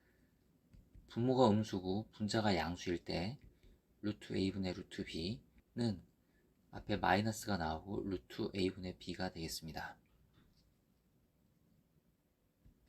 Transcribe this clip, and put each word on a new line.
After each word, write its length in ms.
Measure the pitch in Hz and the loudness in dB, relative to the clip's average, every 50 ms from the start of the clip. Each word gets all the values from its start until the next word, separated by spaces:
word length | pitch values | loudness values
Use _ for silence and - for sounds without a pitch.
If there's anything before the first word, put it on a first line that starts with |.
| _ _ _ _ _ _ _ _ _ _ _ _ _ _ - - - - - - - - - | _ _ _ _ _ _ _ _ _ _ _ _ _ _ -20 -20 -20 -20 -20 -20 -20 -8 -2
분모가 340 | 117 120 131 127 127 127 110 | 0 2 4 6 8 8 8
음수고 600 | 101 107 107 - 107 92 92 92 95 107 113 - | 8 6 4 0 -2 -2 0 0 -2 -2 -2 -6
분자가 460 | - - 107 101 113 113 107 104 92 | -6 -4 -2 0 2 4 4 4 4
양수일 480 | 82 78 85 87 - - 92 87 85 - | 4 2 0 -2 -4 -2 -2 -2 -2 -2
때 320 | - 85 85 87 107 143 - - - - _ - - - _ _ _ _ _ | -4 -2 -2 -2 -4 -6 -8 -14 -20 -20 _ -20 -20 -20 _ _ _ _ _
루트 340 | 101 104 104 - - - 104 | -4 -4 -4 -6 -6 -4 0
A분의 380 | 101 95 95 95 98 95 90 87 | 0 2 0 0 0 -2 -2 -4
루트 320 | 92 - - - - - | -6 -8 -8 -8 -8 -6
B는 960 | - - - 85 98 123 - - - _ - - _ - 120 120 113 98 - - - _ _ _ _ _ _ _ _ _ _ _ _ | -6 -6 -4 -4 -4 -4 -6 -10 -16 _ -20 -20 _ -4 -2 0 0 0 -2 -6 -16 _ _ _ _ _ _ _ _ _ _ _ _
앞에 260 | - - - - 104 | -16 -10 -2 -2 0
마이너스가 580 | 90 87 90 92 101 107 110 107 - - 104 98 | 2 4 6 6 6 4 2 0 -2 -2 -2 0
나오고 460 | 85 80 78 80 85 92 98 107 - | 0 0 0 -2 -4 -4 -4 -4 -4
루트 480 | - 98 92 - - - - - 110 - - | -2 -2 -4 -4 -6 -8 -6 -4 -4 -2 0
A분의 440 | 98 92 95 92 92 92 90 - | 2 2 2 0 -2 -6 -8 -8
B가 340 | - - 90 85 - 92 90 | -8 -8 -8 -6 -4 -4 -6
되겠습니다. 640 | - 85 80 80 - - 80 80 71 - - - - - _ _ _ _ _ _ _ - - _ _ _ _ _ _ _ _ _ _ _ _ _ _ _ _ _ _ _ _ _ _ _ _ _ _ _ _ _ _ _ _ _ _ _ _ _ _ _ _ _ _ _ - - - _ _ | -4 -6 -6 -6 -6 -8 -8 -8 -8 -8 -8 -8 -10 -16 _ _ _ _ _ _ _ -20 -20 _ _ _ _ _ _ _ _ _ _ _ _ _ _ _ _ _ _ _ _ _ _ _ _ _ _ _ _ _ _ _ _ _ _ _ _ _ _ _ _ _ _ _ -20 -20 -20 _ _